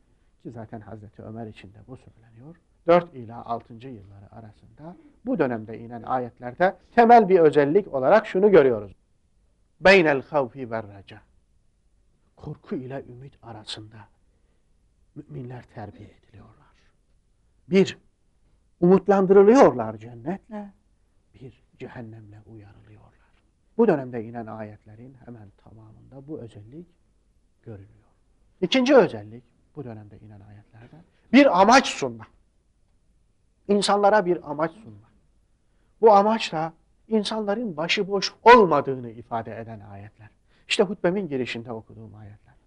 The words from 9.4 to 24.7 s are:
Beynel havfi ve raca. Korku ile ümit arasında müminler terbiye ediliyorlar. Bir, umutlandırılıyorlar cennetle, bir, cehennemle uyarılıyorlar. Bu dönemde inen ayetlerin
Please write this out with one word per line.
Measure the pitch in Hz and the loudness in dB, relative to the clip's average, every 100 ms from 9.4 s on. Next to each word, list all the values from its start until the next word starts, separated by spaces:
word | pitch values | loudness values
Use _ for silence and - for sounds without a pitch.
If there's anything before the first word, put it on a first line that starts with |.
| _ _ _ _ | _ _ _ _
Beynel | 185 196 156 139 | 4 4 4 -2
havfi | - 151 127 139 120 | -4 -4 -6 -8 -12
ve | 113 | -12
raca. | 104 101 - 107 _ _ _ _ _ _ _ _ _ _ _ _ | -12 -18 -20 -20 _ _ _ _ _ _ _ _ _ _ _ _
Korku | - 151 - 170 | -20 -18 -14 -12
ile | 127 139 135 | -12 -16 -16
ümit | 123 139 _ | -20 -20 _
arasında | 117 110 107 - 107 113 104 _ _ _ _ _ _ _ _ _ _ - | -20 -20 -18 -18 -20 -20 -20 _ _ _ _ _ _ _ _ _ _ -20
müminler | - 147 123 127 | -20 -18 -16 -18
terbiye | - - 104 - 98 | -20 -18 -18 -20 -20
ediliyorlar. | _ _ 98 110 113 _ _ _ _ _ _ _ _ _ _ - | _ _ -20 -20 _ _ _ _ _ _ _ _ _ _ _ -2
Bir, | 190 180 - _ _ _ _ _ _ _ - | 0 0 -4 _ _ _ _ _ _ _ -2
umutlandırılıyorlar | 175 190 190 196 190 196 202 262 190 123 110 110 | 2 4 2 0 4 6 6 6 6 2 -6 -10
cennetle, | 113 120 127 190 _ 208 202 196 _ _ _ _ _ | -16 -16 -12 -12 _ -18 -18 _ _ _ _ _ _
bir, | _ 120 - _ - | _ -20 -20 _ -20
cehennemle | 120 - 113 113 104 104 110 | -20 -18 -20 -20 -20 -20 -20
uyarılıyorlar. | 110 101 107 110 107 _ _ _ _ _ _ _ - | -20 -20 _ _ -20 _ _ _ _ _ _ _ 0
Bu | 220 | 2
dönemde | 151 127 120 | 0 -4 -12
inen | 110 117 110 | -12 -14 -14
ayetlerin | 110 107 | -14 -16